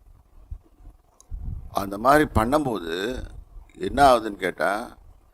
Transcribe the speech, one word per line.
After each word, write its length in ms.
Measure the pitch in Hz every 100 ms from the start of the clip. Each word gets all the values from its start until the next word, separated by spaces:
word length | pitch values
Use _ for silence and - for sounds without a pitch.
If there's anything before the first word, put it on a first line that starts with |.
| - - _ - - - _ _ - - _ _ _ - - - -
அந்த 260 | - 98 101
மாதிரி 320 | 123 151 147
பண்ணும்போது 920 | 110 113 151 135 101 82 87 110 127 - - - - -
என்ன 400 | - 95 123 139
ஆகுதுன்னு 220 | 120 110 101
கேட்டா, 640 | 92 - 82 104 120 - - - _